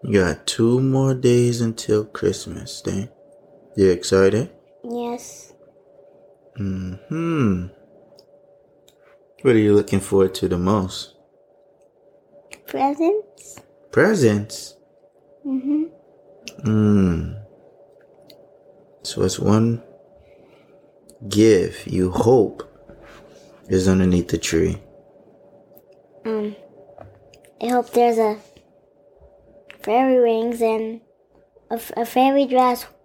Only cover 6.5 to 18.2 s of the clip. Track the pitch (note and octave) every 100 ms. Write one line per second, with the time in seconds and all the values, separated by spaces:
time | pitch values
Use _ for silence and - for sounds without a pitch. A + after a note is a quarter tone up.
6.5 | - G2 F#2+ F#2 F#2+ - D#3 E3 D#3+ A#2
7.5 | F2+ F2+ - _ - _ - _ _ _
8.5 | _ _ _ _ _ _ _ _ _ C3+
9.5 | A2 G#2 G#2 G2+ G2+ - G2 F#2+ - F#2
10.5 | F2 F#2 G#2 F#2 - - _ _ _ _
11.5 | _ _ _ _ _ _ _ _ - _
12.5 | - - C4+ C4+ D4 E4 G#4+ - _ -
13.5 | - _ _ _ - F3 G#3 A#2 G#2 G#2
14.5 | - - - _ _ _ _ _ _ C#4+
15.5 | C4 C4 D4+ E4 - _ _ _ - -
16.5 | - G#2+ G#2+ G#2 G#2 F#2 E2 D#2+ F#2 -
17.5 | _ - _ _ _ _ _